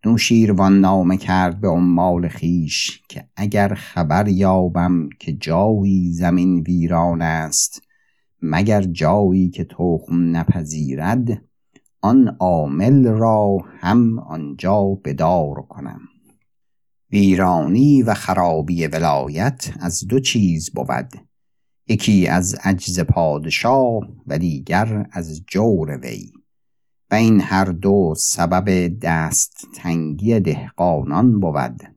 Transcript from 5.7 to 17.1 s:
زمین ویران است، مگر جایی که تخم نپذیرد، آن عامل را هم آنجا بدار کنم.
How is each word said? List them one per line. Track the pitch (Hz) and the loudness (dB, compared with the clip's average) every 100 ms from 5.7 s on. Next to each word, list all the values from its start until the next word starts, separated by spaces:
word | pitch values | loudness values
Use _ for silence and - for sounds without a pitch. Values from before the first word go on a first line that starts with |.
| 107 98 95 87 | 2 2 2 0
زمین | 85 87 90 90 90 | -2 0 2 2 0
ویران | 82 90 82 85 85 82 | 0 0 0 0 0 0
است، | 82 80 78 - - - _ _ _ _ _ _ | -2 -2 -4 -4 -4 -8 _ _ _ _ _ _
مگر | 82 80 101 104 | -4 0 2 2
جایی | 95 82 78 101 101 92 92 | 0 -2 0 2 2 2 2
که | 90 | -2
تخم | 87 - 87 80 - 85 85 85 | -10 -4 -2 -2 -2 -2 0 0
نپذیرد، | 82 87 78 78 71 67 85 120 120 107 _ _ _ _ _ _ | 0 0 -2 -6 -6 -4 -2 -2 -2 -6 _ _ _ _ _ _
آن | 101 131 120 - | 2 4 4 2
عامل | 92 85 76 71 107 139 123 | 0 0 0 0 4 6 6
را | 110 113 110 104 98 87 - | 4 2 2 2 0 -4 -8
هم | 87 117 117 113 | 0 2 2 0
آنجا | - 78 73 67 90 104 98 98 | -8 -10 -10 -6 0 0 0 -2
بدار | 73 69 80 90 73 69 - | -6 -2 0 2 -2 -6 -14
کنم. | - - - - _ _ _ _ _ _ _ _ _ _ | -16 -16 -16 -20 _ _ _ _ _ _ _ _ _ _